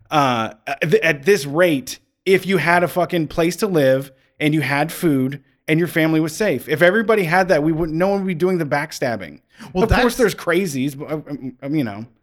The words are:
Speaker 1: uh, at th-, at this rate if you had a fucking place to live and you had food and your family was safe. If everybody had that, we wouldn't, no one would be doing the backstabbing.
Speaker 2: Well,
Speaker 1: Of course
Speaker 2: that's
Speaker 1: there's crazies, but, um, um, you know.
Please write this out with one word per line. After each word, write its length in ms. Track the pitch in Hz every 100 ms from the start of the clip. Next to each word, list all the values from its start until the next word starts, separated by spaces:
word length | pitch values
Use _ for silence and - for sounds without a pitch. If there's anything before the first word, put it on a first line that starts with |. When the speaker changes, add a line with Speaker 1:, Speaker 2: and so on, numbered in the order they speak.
| -
Speaker 1:
uh, 420 | 151 135 120 110 - -
at 140 | 143
th-, 200 | 170 220
at 220 | 165 147
this 240 | 147 202 143
rate 500 | 151 180 139 123 - _ _ 185
if 180 | 190 180
you 120 | 185
had 260 | 151 190
a 40 | 170
fucking 400 | 180 165 180 147
place 280 | - 170 170
to 100 | 214
live 440 | 165 131 135 135 _ _ -
and 140 | 151
you 80 | 156
had 300 | 131 143 160
food 500 | - 175 135 131 139 _ _ -
and 120 | 156
your 80 | 175
family 320 | 165 160 156
was 160 | 160 160
safe. 340 | 214 131 -
If 120 | 147
everybody 400 | 175 214 214 214
had 240 | 165 180 185
that, 160 | 156
we 80 | 156
wouldn't, 260 | 156 170 160
no 120 | 190
one 100 | 196
would 80 | 190
be 80 | 160
doing 240 | 185 180
the 60 | 147
backstabbing. 720 | 143 156 - 131 107 82 73 _ - -
Speaker 2:
Well, 100 | 185
Speaker 1:
Of 60 | 185
course 260 | 185 247 -
Speaker 2:
that's 20 |
Speaker 1:
there's 180 | 170 -
crazies, 600 | - 170 196 135 143 139
but, 140 | 131
um, 460 | 156 139 143 127 -
um, 120 | 139 156
you 80 |
know. 220 | 117 101 117 _